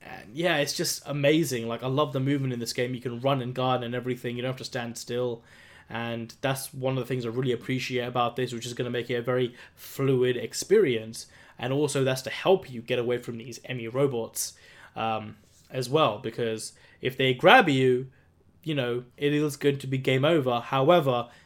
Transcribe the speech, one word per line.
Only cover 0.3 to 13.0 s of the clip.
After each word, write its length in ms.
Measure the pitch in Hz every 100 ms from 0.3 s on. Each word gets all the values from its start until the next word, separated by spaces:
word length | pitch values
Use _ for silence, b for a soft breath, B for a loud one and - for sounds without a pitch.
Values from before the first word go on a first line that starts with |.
yeah, 240 | 131 175 151
it's 160 | 143
just 280 | - 156 - -
amazing. 600 | 143 143 160 143 123 113
Like, 160 | 117
I 40 | 131
love 260 | 135 147
the 80 | 135
movement 320 | 135 143 131
in 60 | 120
this 140 | 113
game. 200 | - 123
You 60 | 127
can 200 | 123 120
run 200 | 135 139
and 140 | 120
gun 280 | 127 127 123
and 120 | 120
everything. 420 | 123 123 127 123 120
You 60 |
don't 80 | 127
have 80 | 131
to 60 |
stand 340 | 120 127 117 113
still. 440 | - 120 123 117 b b b b b
And 460 | 113 117 117 113 -
that's 320 | 135 135 -
one 240 | 135 131 131
of 0 |
the 40 | 120
things 180 | 131
I 60 | 117
really 220 | 120 127
appreciate 520 | 117 - 131 123 123
about 320 | 123 123 120 120
this, 160 | 123
which 140 | 117 120
is 80 |
gonna 160 | 120 123
make 180 | 120 123
it 40 |
a 80 | 120
very 320 | 120 127 120 B B
fluid 600 | _ - - 135 127 123 120
experience. 920 | 113 - - 214 160 110 110 113 - b b b
And 140 | 123
also 320 | 139 147 139
that's 160 | 131 131
to 80 | -
help 400 | - 160 190 -
you 120 | 120
get 160 | 117
away 180 | 123